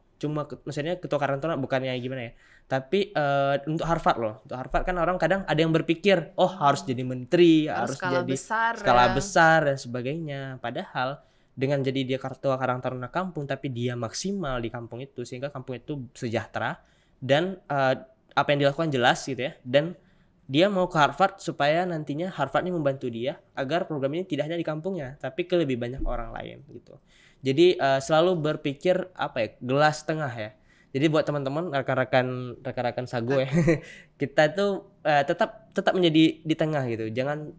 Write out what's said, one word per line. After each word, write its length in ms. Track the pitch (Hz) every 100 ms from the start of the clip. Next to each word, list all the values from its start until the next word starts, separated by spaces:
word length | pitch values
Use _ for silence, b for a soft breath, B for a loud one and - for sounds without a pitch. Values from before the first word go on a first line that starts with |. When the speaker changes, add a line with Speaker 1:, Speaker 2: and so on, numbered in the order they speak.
| _ _
Speaker 1:
Cuma 240 | 147 151
ke-, 140 | 143 123
maksudnya 380 | - 147 156 180
ketua 180 | 151 143
Karang 220 | 139 139
Taruna 180 | 160 139
bukannya 380 | 131 131 131 127
gimana 320 | 127 131 117
ya, 40 | - b b b
tapi, 440 | 135 135 196 -
eh, 440 | 156 143 139 139 143
untuk 220 | 156 160 160
Harvard 320 | 165 185 -
loh, 160 | 110 110
untuk 120 | -
Harvard 300 | 127 131 175
kan 100 | -
orang 220 | 180 165 180
kadang 260 | 165 196
ada 160 | 190 156
yang 120 | 165
berpikir, 600 | 160 160 165 202 180 156 -
"Oh, 140 | 180
harus 320 | - 143 135
jadi 180 | - 123
menteri, 640 | 127 127 123 175 175 160
Speaker 2:
Harus 140 | 151 - 120
Speaker 1:
harus 80 | 135
Speaker 2:
skala 220 | 180 175
Speaker 1:
jadi 100 | 131
Speaker 2:
besar, 420 | 131 - 220 226 226
Speaker 1:
skala 280 | 131 120
Speaker 2:
ya. 100 | 123
Speaker 1:
besar 440 | 139 139 175 160 160
dan 140 | 147 135
sebagainya." 640 | 123 123 123 165 156 139 135 131
Padahal 640 | 117 127 - 135 127 147 b b b
dengan 300 | - 135 143
jadi 200 | 135 131
dia 140 | 131 131
ketua 360 | 131 135 139
Karang 240 | 131 127 127
Taruna 300 | 127 127 123
kampung, 340 | 170 185 160
tapi 220 | 143 160 139
dia 260 | 120 123
maksimal 640 | 120 113 - 185 202 147 127
di 120 | 117
kampung 300 | 120 117 117
itu 220 | 135 -
sehingga 280 | 120 123 139
kampung 240 | 131 127 120
itu 300 | - 147 120
sejahtera 680 | - 120 110 - 107 117 170 b b b b
dan, 400 | 127 143 185 185
eh, 300 | - 143 131 131 - _ _
apa 180 | - 143
yang 140 | 143
dilakukan 280 | 143 143 165
jelas 320 | 135 123 160
gitu 160 | - 123
ya. 180 | 139 -
Dan 380 | 127 139 165 175 b b b _
dia 220 | - 139 196
mau 200 | 190 180
ke 80 |
Harvard 440 | 160 139 131 190 -
supaya 440 | - 139 147 165
nantinya 480 | 185 160 151 147 185
Harvard 320 | - - -
ini 100 | 180
membantu 340 | 175 139 135 127
dia 340 | 117 123 - _
agar 340 | - 135 165 185
program 280 | 151 135
ini 80 | 160
tidak 220 | 185 143 147
hanya 80 |
di 80 | 170
kampungnya, 560 | 156 156 180 185 131 147
tapi 260 | 131 -
ke 100 | 175 175
lebih 180 | 147 120
banyak 220 | 120 135
orang 260 | - 120 117
lain 300 | 113 - 120 139
gitu. 260 | 117 - - _ b b b
Jadi, 340 | 127 139 175
eh, 240 | 175 135 135
selalu 400 | - 160 180 180
berpikir 680 | 151 151 147 135 180 185 -
apa 240 | - 147 127
ya, 80 | 107 -
gelas 440 | 127 139 151 147
tengah 280 | - 156 139
ya. 200 | 117 107 - b b b
Jadi 180 | 135 160
buat 160 | 151
teman-teman, 480 | 151 147 131 147 175
rekan-rekan, 880 | 139 131 127 127 131 127 127 123 117
rekan-rekan 440 | 131 123 120 120
Sago 320 | 123 123 117 135
ya, 140 | 131
<laughs> 320 | 160 156 156 B B B -
kita 340 | 139 - 151
tuh, 360 | 190 202 190 - _
eh, 200 | 151 147
tetap, 480 | 143 170 - - _
tetap 220 | - -
menjadi 460 | 185 175 156 160 -
di 140 | 156
tengah 320 | 160 156 151 127
gitu. 240 | 113 110
Jangan, 400 | 113 139 151 151